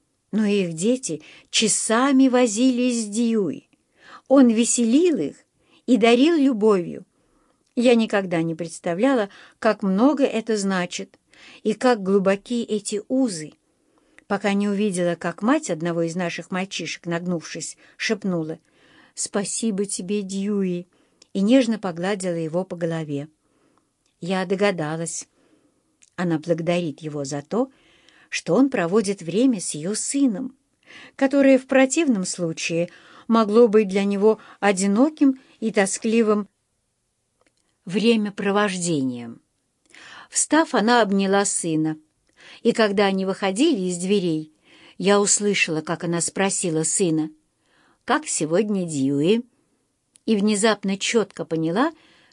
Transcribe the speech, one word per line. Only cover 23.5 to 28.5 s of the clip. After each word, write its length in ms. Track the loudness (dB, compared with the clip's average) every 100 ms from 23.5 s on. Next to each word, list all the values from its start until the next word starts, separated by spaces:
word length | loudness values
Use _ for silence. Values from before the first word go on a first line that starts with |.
| _ _ _ _ _ _ _
Я 240 | -6 -4 -2
догадалась. 800 | 0 0 -2 -6 -6 -8 -10 -14 _ _ _ _ _ _ _ _ -6
Она 240 | -4 -2
благодарит 640 | -2 -2 0 -2 -4 -8
его 240 | -10 -8 -8
за 160 | -8
то, 280 | -6 -4 -4 _ _ _ _ _ _
что 240 | -10 0